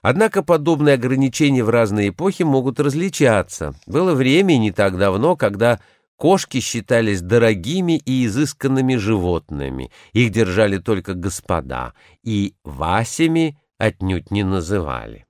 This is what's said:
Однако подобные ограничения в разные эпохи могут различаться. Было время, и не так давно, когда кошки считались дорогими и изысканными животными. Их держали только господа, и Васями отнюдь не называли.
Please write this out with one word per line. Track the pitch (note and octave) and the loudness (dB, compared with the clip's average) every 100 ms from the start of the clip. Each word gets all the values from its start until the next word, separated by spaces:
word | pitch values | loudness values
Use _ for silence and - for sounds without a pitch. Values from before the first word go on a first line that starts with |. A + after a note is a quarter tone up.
Однако | - E3+ A3 G3+ | 0 2 2 0
подобные | E3 E3 D3 D#3+ D3 | 0 0 2 2 4
ограничения | C#3 B2 C3 C3+ - D3 C3 | 2 2 0 0 2 2 2
в | A2 | 2
разные | A#2 A2+ G#2 G2+ | 2 2 2 0
эпохи | F#2+ F3+ F#3 | 0 -4 -2
могут | E3 C3+ B2+ - | 0 0 0 -2
различаться. | C#3+ C#3 F#3+ - C3+ G#2+ F2 - D2+ C#2+ - | -2 -2 -4 2 2 2 0 -8 -10 -10 -6
Было | A2+ F#3 | -2 0
время, | C#3+ C3 D3+ G3 | 2 2 4 4
и | C#3+ | 4
не | G#2+ | 2
так | F#2+ G2+ F#2 | 2 -2 2
давно, | G2 F#2+ C#3 F3 | 0 2 0 0
когда | A2 G2 A#2 A#2 _ _ _ _ | -2 0 0 0 _ _ _ _
кошки | D3 F#3+ - C3 | 2 2 0 -6
считались | - A#2 G#2 A#2 A2+ G2 | -4 -8 0 0 2 -2
дорогими | F2+ A#2 A2+ G#2 F2 F3+ F3 D#3+ | 2 4 4 2 -2 -2 0 0
и | - C3 | 0 -2
изысканными | B2 G#2 D3 - C#3 C3+ C3 B2+ | 0 0 -2 -2 -2 0 2 0
животными. | G2+ G#2+ F2+ E2+ - D2 C#2 C2 B1+ - - | 0 0 0 -2 -4 -8 -8 -8 -12 -16 -6
Их | G#2+ A#2+ | 0 2
держали | G2+ G#2 F2+ G#2+ G2 | 2 0 2 2 0
только | F2 G#2 F#2 | -2 -4 -4
господа, | F#2 F#2 - - F2 C2 B1 B1 - _ _ | -6 -6 -8 -4 -4 -4 -10 -10 -14 _ _
и | - G#2 G2+ _ | -4 -2 -2 _
Васями | - C2+ D#2 G2 A#2 - E3 D#3+ D#3+ D3 _ _ | -16 -6 -2 0 -2 0 0 2 0 -4 _ _
отнюдь | G#2+ - F#2 F#2 - | -4 -2 -4 -4 -2
не | G2+ | -2
называли. | G2 F#2+ E2 G2+ D#2 B1 A1 G#1+ _ | 0 -2 -2 -4 -4 -6 -10 -18 _